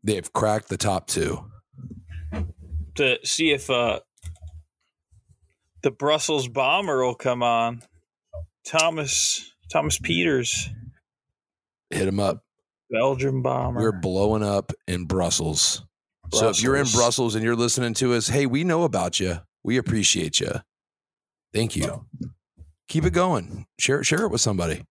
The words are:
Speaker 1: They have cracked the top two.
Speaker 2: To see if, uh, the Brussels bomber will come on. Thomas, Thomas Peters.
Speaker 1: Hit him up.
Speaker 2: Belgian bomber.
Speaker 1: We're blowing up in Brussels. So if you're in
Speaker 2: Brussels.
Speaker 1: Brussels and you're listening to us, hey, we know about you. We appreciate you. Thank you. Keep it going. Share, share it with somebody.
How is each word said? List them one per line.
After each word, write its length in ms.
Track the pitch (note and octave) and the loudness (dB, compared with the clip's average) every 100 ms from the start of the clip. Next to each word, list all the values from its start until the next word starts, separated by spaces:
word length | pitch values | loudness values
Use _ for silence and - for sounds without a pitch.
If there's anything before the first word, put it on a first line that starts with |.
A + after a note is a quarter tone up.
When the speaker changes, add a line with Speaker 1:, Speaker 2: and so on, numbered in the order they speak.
Speaker 1:
They 120 | G#2 G2+ | 0 -2
have 180 | - | -2
cracked 360 | - A2 G#2+ - | 0 2 0 -2
the 80 | F#2 | -2
top 300 | G#2+ F#2 - | 0 0 -2
two. 420 | - D#2 D2 - - _ - - - - - - - - - - - - - | -2 -2 -4 -8 -20 _ -20 -18 -18 -14 -14 -10 -8 -8 -10 -10 -8 -8 -2
Speaker 2:
To 220 | C3+ B2 | 0 0
see 280 | - - D#3+ | -2 0 2
if, 180 | C#3+ - | 0 0
uh, 300 | B2 A#2+ G#2 _ _ - - - - _ _ _ _ _ _ _ _ _ _ _ _ | 0 0 -2 _ _ -16 -16 -18 -18 _ _ _ _ _ _ _ _ _ _ _ _
the 100 | D3 | -4
Brussels 560 | - C#3+ D3+ - D3+ B2 | -2 0 0 0 -2 -2
bomber 560 | A#2+ C3 F3 G3 C3+ | -2 0 0 0 0
will 120 | B2+ A#2+ | 0 0
come 260 | C3 B2 | -2 0
on. 400 | A#2+ A#2 A#2 A#2+ - _ _ _ _ F2 - _ - | 2 2 0 -4 -16 _ _ _ _ -14 -14 _ -4
Thomas, 840 | D#3+ E3 D#3+ C#3 - - - - _ - | 2 2 2 -2 0 0 -2 -8 _ -2
Thomas 260 | - - - | 0 0 -2
Peters. 720 | - E2+ E3+ C3+ A#2 - - - - _ _ _ _ _ _ _ _ _ _ | 0 2 2 2 0 -4 -6 -10 -14 _ _ _ _ _ _ _ _ _ _
Speaker 1:
Hit 180 | - F#2+ | -2 0
him 120 | G2 | 2
up. 240 | G2 - _ _ _ _ _ | 0 0 _ _ _ _ _
Speaker 2:
Belgian 520 | A2 C3 C3 C3+ C3+ | 0 0 2 0 0
bomber. 400 | B2+ C3 B2+ A#2+ | 0 0 -2 2
Speaker 1:
We're 100 | A2 | 0
blowing 520 | F#2+ F#2 F#2+ G#2 A2 | 0 -2 2 2 2
up 280 | G#2 G2+ - - - | 2 0 -2 -10 -4
in 180 | F2+ E2+ | -4 0
Brussels. 800 | F#2+ E2+ - D#2+ D2+ - - - _ _ _ - | 0 2 0 0 0 0 -2 -8 _ _ _ -4
So 140 | - G#2+ | 2 2
if 120 | F#2 | 2
you're 140 | A#2+ C#3 | 2 2
in 80 | |
Speaker 2:
Brussels. 180 | C3+ A2+ | 2 4
Speaker 1:
Brussels 340 | A#2+ A#2+ A#2+ A2 | 4 4 0 0
and 80 | |
you're 120 | A2+ A#2+ | 0 2
listening 380 | A#2+ C3 A#2+ A2 | 2 2 0 0
to 180 | B2+ | 2
us, 160 | A#2+ G#2+ | 2 2
hey, 160 | C#3 C#3 | 0 2
we 180 | C3+ | 0
know 200 | F3 D#3+ | 2 2
about 360 | E3+ G2 F2+ - | 2 0 -2 0
you. 200 | F#2 E2 - _ | -2 -4 -8 _
We 140 | - B2 | 0 0
appreciate 640 | - A2 F#2 - E2 - | 2 0 2 2 0 -2
you. 120 | - - - _ _ _ _ _ _ _ _ | -2 -6 -8 _ _ _ _ _ _ _ _
Thank 220 | G#2+ A2 - | -2 0 0
you. 300 | - - - - - - _ _ - _ - | -4 -4 -14 -12 -12 -12 _ _ -20 _ -4
Keep 160 | D#3+ | 0
it 80 | D#3+ | 2
going. 540 | E3+ F#3 C#3 E2+ F#2+ - - | 2 2 2 -2 -12 -14 -4
Share, 240 | - C#3+ C3+ | 0 0 2
share 160 | D#3 | 0
it 80 | G#3+ | 0
with 80 | A#2+ | 0
somebody. 460 | A2+ F#2+ E2+ D#2 - | 0 0 0 -4 -8